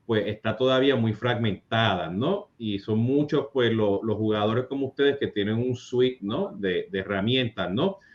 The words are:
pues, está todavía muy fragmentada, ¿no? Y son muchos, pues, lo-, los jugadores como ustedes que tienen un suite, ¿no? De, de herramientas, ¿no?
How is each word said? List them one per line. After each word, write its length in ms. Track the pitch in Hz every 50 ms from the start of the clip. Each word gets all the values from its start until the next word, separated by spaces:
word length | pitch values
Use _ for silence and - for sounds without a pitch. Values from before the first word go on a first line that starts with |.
| _
pues, 220 | - 113 107 101
está 300 | 104 104 - - 113 107
todavía 400 | - 127 131 131 131 131 139 135
muy 160 | 120 113 113 107
fragmentada, 960 | - - 123 120 113 117 110 95 - - - 117 113 113 107 95 90 85 82
¿no? 420 | 87 95 123 160 190 - - - _
Y 220 | - 117 107 104 95
son 200 | - - 110 110
muchos, 500 | 117 123 135 143 147 147 - 143 - - -
pues, 180 | 135 123 117 113
lo-, 300 | 110 107 101 98 98 104
los 140 | 113 104
jugadores 480 | 101 110 107 107 107 104 107 113 120 123
como 200 | - 139 139 135
ustedes 320 | 123 - - 139 143 135 139
que 80 | 120
tienen 300 | 95 - 104 101 104 110
un 200 | 113 120 127 127
suite, 420 | 120 - - - 123 127 127 127 - 98
¿no? 260 | 101 113 147 196 - -
De, 340 | - 101 95 90 85 85 -
de 80 | 92 95
herramientas, 680 | 92 95 101 98 95 113 127 131 127 117 - - 95 87
¿no? 280 | 90 117 160 196 190 - - - -